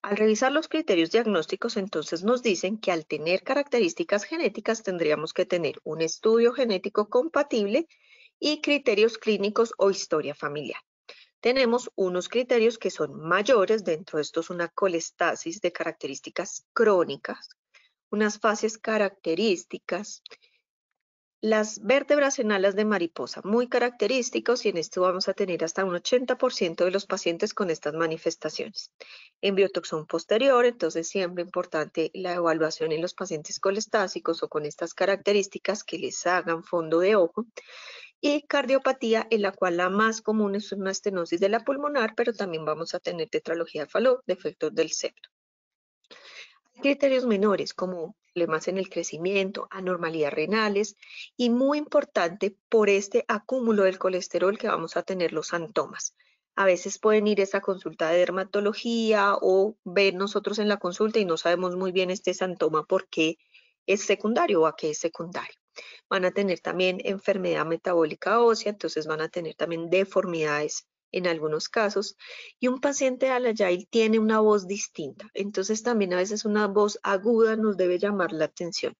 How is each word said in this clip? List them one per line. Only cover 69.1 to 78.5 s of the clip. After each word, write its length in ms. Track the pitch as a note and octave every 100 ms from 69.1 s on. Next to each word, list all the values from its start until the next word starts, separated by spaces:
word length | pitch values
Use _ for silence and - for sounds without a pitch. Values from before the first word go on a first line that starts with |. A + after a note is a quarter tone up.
| D#3
a 80 | D#3+
tener 260 | F3+ E3
también 340 | - D#3 E3 E3+
deformidades 1000 | F3+ F#3+ F#3+ F#3+ E3 D3+ D3 D3+ - _ _ _
en 120 | F#3 F3+
algunos 420 | E3 D3+ D#3 -
casos, 480 | - G#3 G3+ G#3 - - - - _
y 100 | B3
un 120 | B3+
paciente 460 | C#4+ C#4 C4 B3+ C4
de 60 |
Alagille 540 | B3+ B3 A3 F#3+ F3+ -
tiene 280 | A3+ A3 A3
una 220 | A3 A3
voz 260 | G#3+ G#3 F3+
distinta, 640 | G3+ - - D3 - -
entonces 480 | - G3+ G3+ F#3+ G#3+
también 320 | A3+ A#3 F#3+
a 20 | F3+
veces 300 | F#3+ G#3+ A3
una 200 | G#3 G#3
voz 300 | G3 G#3 -
aguda 540 | G3 G3 G#3 A3+ A3+ A3
nos 200 | A3 F#3
debe 220 | F3+ F3+
llamar 340 | G3+ G3+ E3+
la 140 | D#3
atención. 480 | D3+